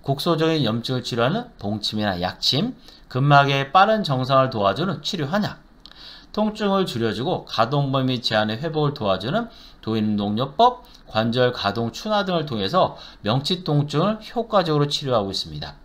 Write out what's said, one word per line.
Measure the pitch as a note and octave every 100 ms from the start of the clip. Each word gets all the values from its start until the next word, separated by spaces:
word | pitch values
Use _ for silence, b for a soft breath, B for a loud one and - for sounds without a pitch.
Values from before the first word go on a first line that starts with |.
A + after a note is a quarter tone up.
곡소적인 | - C#3 F3 D#3+ D#3+ D#3+
염증을 | A#2 A2+ A#2 B2+
치료하는 | A#2+ A#2 B2+ G#3 A#3+ -
봉침이나 | G2+ G#2+ - G#2+ G#2 F2
약침, | F2 - - B2+ A#3 - B B B
근막의 | B2+ C#3 C#3+ C#3 C#3 C3+
빠른 | F#3+ G#3 A3
정상을 | D#3+ B2+ B2+ C3+ C3
도와주는 | A2+ G2 G2 F#3 E3
치료 | - F#3 C#3
한약, | G3+ F3+ - - - - B B B B
통증을 | - G#3+ G#3 G3+ G3
줄여주고 | F#3 A#2 A2+ G2+ D3 C3 -
가동 | - A#2 C#3+ C#3
범위 | C3+ C3 B2
제한의 | - A2 G#2+ A2
회복을 | E3 D3+ D3
도와주는 | - G#2 F#2 G#2+ G#3 A#3 B B B
도인운동요법, | - A2 G#2+ G#2 G2+ G#2+ C#3 - A#3+ B3 B B -
관절 | G#2+ A2+ A#2+ B2
가동 | B2 G2+ G2+ A#2
춘화 | - G#3+ G#3
등을 | F#3+ F3
통해서 | D3 A2 G2 F#3 D3+ B B B
명치 | G2+ B2+ - F3+
통증을 | F3 D3 D3 D3 F#3+ G#3+ -
효과적으로 | B3 A3+ G#3 E3+ D3+ D3
치료하고 | D3 C#3 A#2+ G2
있습니다. | F#2 E2 D2+ D2 -